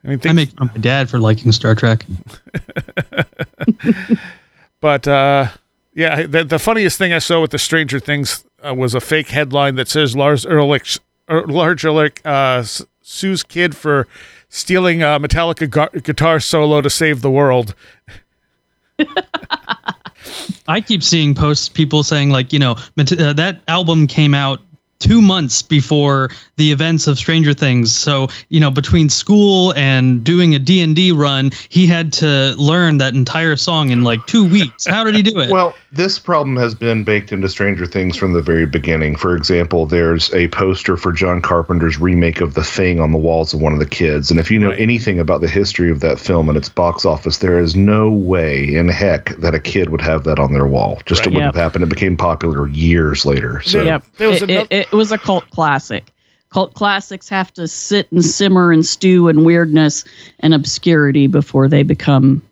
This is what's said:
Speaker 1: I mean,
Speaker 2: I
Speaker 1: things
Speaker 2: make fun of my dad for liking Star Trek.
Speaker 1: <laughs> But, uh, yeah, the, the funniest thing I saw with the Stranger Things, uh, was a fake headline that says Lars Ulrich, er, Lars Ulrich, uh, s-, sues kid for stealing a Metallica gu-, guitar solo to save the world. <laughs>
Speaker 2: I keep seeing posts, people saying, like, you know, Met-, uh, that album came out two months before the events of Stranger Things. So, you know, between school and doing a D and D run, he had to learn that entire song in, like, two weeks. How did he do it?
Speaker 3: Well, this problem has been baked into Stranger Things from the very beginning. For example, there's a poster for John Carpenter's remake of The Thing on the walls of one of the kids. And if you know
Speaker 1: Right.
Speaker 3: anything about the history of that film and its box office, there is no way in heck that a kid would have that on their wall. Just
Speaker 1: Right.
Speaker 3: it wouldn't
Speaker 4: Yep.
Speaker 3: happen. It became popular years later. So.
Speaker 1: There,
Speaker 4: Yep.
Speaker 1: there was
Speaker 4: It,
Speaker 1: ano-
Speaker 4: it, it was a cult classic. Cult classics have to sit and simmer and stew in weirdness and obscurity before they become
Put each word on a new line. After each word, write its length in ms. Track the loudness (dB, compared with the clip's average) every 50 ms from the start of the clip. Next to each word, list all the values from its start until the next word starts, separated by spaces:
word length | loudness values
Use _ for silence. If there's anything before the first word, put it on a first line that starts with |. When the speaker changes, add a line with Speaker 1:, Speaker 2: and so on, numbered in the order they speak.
| -4
Speaker 1:
I 40 | -4
mean, 80 | -6
Speaker 2:
I 40 | -4
Speaker 1:
things 140 | 0 2 2
Speaker 2:
make 140 | 2 2 0
fun 180 | -4 -6 -6 -4
of 60 | -4
my 60 | -2
dad 280 | -2 0 0 0 -2 -2
for 80 | -2 0
liking 320 | 2 2 0 2 2 0
Star 240 | 0 2 2 0 0
Trek. 280 | 2 2 0 0 0 -2 -8
Speaker 1:
<laughs> 1160 | -12 -12 -12 -16 -20 -20 _ -14 -14 -14 -14 -10 -12 -12 -12 -8 -8 -10 -10 -6 -6 -6 -6 -6 _ -12 -12 -12 _ _ -2 -2 -2 -2 0 -2 -2 -2 0 -4 -4 -4 -4 -18 -20 _ _ _ _ _ _ _ _ _
But, 280 | 0 0 0 2 2
uh, 400 | 2 2 2 4 2 2 2 0 -2 -6 -12 _ _ _ _ _ _ _
yeah, 280 | -2 -2 0 0 -2 -4
the, 160 | -2 -2 -2 -2
the 160 | 0 -4 -2
funniest 380 | 0 0 0 0 0 -2 -2
thing 140 | -2 -2 -2 -2
I 60 | -2
saw 220 | -2 0 0 0
with 100 | 0 0
the 60 | -2
Stranger 420 | -6 -4 -2 -2 -2 -2 -2 -6 -8
Things, 440 | -4 -4 -4 -4 -4 -6 -8 -10 _ _ _ _ -12
uh, 60 | -10 -6
was 180 | -4 -2 -2 -2
a 60 | -4
fake 280 | -2 -2 -2 -2 -2 -2
headline 460 | -2 -4 -2 -2 0 0 0 0 0
that 120 | -2 -4
says 280 | -2 0 0 0 0 0
Lars 300 | 0 2 2 2 0 0
Ulrich, 540 | 0 2 2 2 2 0 -2 -2 -6 -10 -10 _ _ _ _ _ -2
er, 160 | -2 -2 -2
Lars 360 | 0 0 0 2 0 0 0 0
Ulrich, 380 | 0 2 2 0 0 _ -6 _
uh, 340 | -4 0 0 0 0 0 -2
s-, 240 | -4 -6 -10 -12 -14 _ _ _
sues 400 | _ -18 -12 -6 -4 -4 -4 -4 -6
kid 320 | _ -4 -2 -2 -2 -2
for 320 | -4 -4 -2 0 0 -2 _ _ -20 -20 -20 -20 -20 _ _
stealing 520 | -14 -12 -4 -2 -2 0 0 0 0 0
a 180 | 0 0 0 -2
Metallica 480 | -2 -2 -2 0 0 -2 -2 -4 -6 -4
gu-, 300 | 0 -2 -2 -2 -4 -10
guitar 380 | -6 -6 -4 0 2 2 2 2
solo 420 | 0 0 0 0 2 2 2 2
to 80 | 0 0
save 300 | -2 0 0 0 -2 0
the 100 | -2 0
world. 420 | 2 2 2 2 2 0 0 -4 -10 _ _ -20 _ _ _ -20 -20 -20 _ _ _ _ _ _ _ _ _ _ _ _ _ _ _ -6
<laughs> 60 | -6 -4 -4 -10 -10 _ -14 -14 -10 -10 -12 -12 _ -12 -12 -10 _ -12 -12 _ _ -20 _ _ -20 -20 -18 -16 -12 -12 -14 -12 _
Speaker 2:
I 140 | -4 -4 -4
keep 200 | -2 -2 -4 -2
seeing 320 | 0 2 2 2 2 2 2
posts, 360 | 2 2 0 0 -2 -4 -6
people 340 | _ -2 -2 0 2 0 0
saying, 260 | 0 0 0 2 2
like, 240 | 2 0 0 0 0
you 60 | 0
know, 160 | 0 0 0 -4 -8 -10 _
Met-, 240 | -2 0 0 2 0
uh, 140 | 0 0 0
that 280 | 0 -2 -2 -4 -8 _
album 380 | -4 -2 -2 0 2 2 2 2
came 260 | 2 2 2 2 4 2
out 260 | 2 0 -2 -4 -8 _ _ -20 _ _ _ _ _
two 220 | 0 4 6 6
months 400 | 6 6 4 2 -2 -2 -4 -6
before 680 | -2 _ 0 0 2 2 0 2 2 2 2 0 -2 -4 -6 -14 -20 _ _
the 160 | 0 0 2
events 340 | 2 0 0 0 0 0 0
of 140 | 0 -2 0
Stranger 340 | 0 0 2 2 2 2 2
Things. 420 | 0 0 0 2 2 2 0 0
So, 340 | -2 -2 -2 -2 -2 -2 -4 -6 -12 -12 _
you 100 | 2 2
know, 120 | 2 2
between 380 | 2 -2 0 0 2 2 2 2
school 640 | 0 -2 0 2 4 4 6 4 4 2 2 0 0
and 480 | 0 0 2 2 2 2 2 2 2 0
doing 320 | 0 2 4 4 4 2
a 40 | 2
D 220 | 2 2 2 2
and 140 | 4 2 2
D 160 | 2 2 2
run, 400 | 2 2 0 0 0 0 -2 -2 -4 -6 -18 -2
he 160 | 2 4 4
had 260 | 4 4 2 0 -4 -2
to 420 | -2 0 2 2 2 0 0 -2
learn 400 | 0 0 2 2 2 2 2 2
that 160 | 2 0 0 0
entire 420 | 0 -2 0 -2 -2 0 0 -2
song 340 | -2 -2 -2 -2 -2 0 0
in, 120 | 0 2 2
like, 220 | 0 0 -2 -4
two 180 | 0 2 2 4 4
weeks. 380 | 4 2 2 0 -6 -8 -6
How 160 | -4 -2 -2 0
did 100 | 0 0
he 80 | 2
do 180 | 2 2 0 0
it? 120 | -2 0
Speaker 3:
Well, 240 | 0 0 0 0 -4 -8 _ _
this 260 | -4 -2 -2 -2 -2
problem 380 | -6 -4 -2 0 0 0 0 -2
has 160 | -2 -2 -2 -4
been 300 | -4 -2 -2 -2 0 0
baked 280 | 0 0 -2 -2 -4
into 160 | -6 -4 -4
Stranger 380 | -4 -2 -2 -2 -2 -2 -2 -6
Things 320 | -4 -4 -2 -2 -2 -2
from 160 | -2 -2 0 0
the 80 | 0
very 240 | 0 2 2 2 0
beginning. 500 | 0 -2 -4 -2 0 -2 -2 -2 -2 -4
For 180 | -2 -2 -2 -2
example, 500 | -2 0 0 0 0 0 0 0 -2 0
there's 480 | 0 0 0 2 2 0 0 -2 -2 0
a 140 | 0 -2
poster 500 | -2 -2 -2 -2 -2 -2 -2 -2 -4 -4
for 140 | -2 -2 -4
John 320 | -2 0 0 -2 -2 -2 -2
Carpenter's 560 | 0 0 -2 0 0 -2 0 0 0 -2 0
remake 420 | 0 0 2 2 2 0 0 -2
of 140 | -4 -4 -2
The 80 | -4 -6
Thing 360 | -4 -4 -2 0 0 0 0
on 120 | 0 0
the 80 | 0 0
walls 340 | 0 0 0 0 -2 -2 -2
of 80 | -2
one 120 | -2 0 0
of 60 | -2
the 60 | -2
kids. 460 | -4 -4 -2 -2 0 0 -2 -2 0
And 80 | 0 0
if 100 | 0 0
you 80 | 0
know 120 | 0 0 0
Speaker 1:
Right. 80 | 0 -2
Speaker 3:
anything 400 | -2 0 0 -2 -2 -2 -2 -2
about 220 | 0 0 0 0
the 60 | 0
history 440 | -2 0 0 -2 -2 -2 -2 0 0
of 80 | 0 0
that 200 | 0 -2 -2 -2
film 300 | -2 -2 0 0 2 2
and 80 | 0
its 120 | -2 -2 -4
box 360 | _ -2 -2 -2 -2 -2 -2
office, 320 | -2 -2 -2 -4 -6 -4
there 220 | -2 0 0 2 2
is 160 | 2 2 2
no 340 | 2 2 4 2 2 2 2
way 680 | 2 0 0 0 0 0 0 -2 -2 -2 -2 -2 0
in 120 | 0 0 0
heck 480 | 0 0 0 0 0 0 -4 -8 -8
that 160 | -4 -4 -2 -2
a 60 | -2
kid 320 | -4 -4 -2 -2 -2 -2
would 100 | -2 -4
have 220 | -2 -2 -2 -2 0
that 160 | -2 0 0
on 140 | 0 0 0
their 120 | 0 0
wall. 320 | 0 0 0 -2 -2 -6 -8 -4
Just 160 | -4 -2 -2
Speaker 1:
Right. 60 | 0
Speaker 3:
it 60 | 0 0
wouldn't 200 | 0 0 0 0
Speaker 4:
Yep. 80 | 0 -2
Speaker 3:
happen. 200 | -2 -2 -2 -2
It 60 | -2
became 280 | -2 -2 0 -2 0
popular 500 | 0 0 -2 -2 -2 -2 -4 -2 -2 -4
years 600 | -4 -2 0 2 2 2 2 2 0 -2 -2 0
later. 340 | 0 0 0 -2 -4 -8 -6
So. 160 | -6 -2 -2
Speaker 1:
There, 80 | 0 0
Speaker 4:
Yep. 160 | 0 -2 -2 -6 _ _
Speaker 1:
there 120 | -2 0 0
was 120 | 2 0
Speaker 4:
It, 80 | 0 0
Speaker 1:
ano- 180 | -2 -2 -2 -2
Speaker 4:
it, 160 | -2 -4 -2 0
it 40 | 0
was 160 | 0 2 2
a 60 | -2
cult 320 | -4 -2 -2 -2 -2 -2 _
classic. 600 | -4 -2 0 0 0 -2 -4 -8 -12 -12 -12 _ _ _ _ _ _ _ _ _
Cult 240 | -2 -2 -2 -2 _
classics 540 | -4 -2 -2 -2 -2 -6 -10 -18 -18 -12 -6
have 240 | -4 -4 -4 -4 _
to 120 | -10 -10
sit 420 | -8 -8 -10 -6 -2 -2 -2 -2 _
and 120 | 0 2 2
simmer 480 | 2 0 0 0 2 4 4 4 4
and 140 | 4 4 2
stew 420 | 0 -4 0 2 4 4 6 4 4
in 140 | 4 4 4
weirdness 600 | 4 4 4 2 2 4 4 2 2 0 -4 -12 -14 -20 -20 -20 -20 _ _
and 120 | 2 2 2
obscurity 760 | 2 0 -2 -8 -2 0 2 2 4 4 2 2 2 2
before 400 | 4 2 0 -2 0 0 2 2
they 160 | 4 4 2 2
become 580 | 2 0 -2 0 2 2 4 4 4 2 2 -2 _